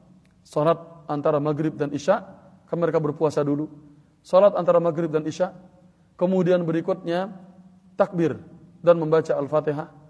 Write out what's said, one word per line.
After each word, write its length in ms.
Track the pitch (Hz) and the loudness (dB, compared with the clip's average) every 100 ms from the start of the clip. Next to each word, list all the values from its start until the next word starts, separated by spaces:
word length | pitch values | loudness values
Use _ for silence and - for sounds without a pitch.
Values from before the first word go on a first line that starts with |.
| - - _ _ _ | -20 -20 _ _ _
salat 340 | 156 160 160 - - - | 0 0 0 -4 -18 -8
antara 280 | 147 151 151 | -4 0 0
maghrib 340 | 147 151 156 151 | 0 -2 -4 -4
dan 160 | 143 | -6
isya, 320 | 143 - - - - - - _ | -4 -2 -2 -4 -20 -20 -20 _
kan 80 | 165 | -4
mereka 200 | 165 160 | -2 0
berpuasa 420 | 151 147 156 147 | -2 -2 -2 0
dulu. 240 | 143 143 156 - - - _ _ | -2 -2 -6 -12 -20 -20 _ _
Salat 320 | - 180 202 185 | 0 4 4 4
antara 240 | 175 175 | 2 2
maghrib 320 | 170 160 170 | 2 -2 -2
dan 160 | 151 156 | -2 -4
isya, 240 | 147 185 - - - _ _ _ - | -4 -4 -6 -20 -20 _ _ _ -2
kemudian 460 | 175 185 180 180 | 0 2 2 2
berikutnya 720 | 170 165 180 185 165 170 190 - - - - _ _ - | 2 -2 -2 -4 -4 -4 -6 -10 -20 -20 -20 _ _ -2
takbir 400 | 196 175 160 110 - - - - | -2 0 -2 -2 -10 -20 -20 0
dan 160 | 165 170 | 4 4
membaca 360 | 156 160 160 | 4 2 2
Al-Fatihah. 580 | 147 139 151 151 147 165 - - | -2 -2 -2 -2 -4 -8 -16 -20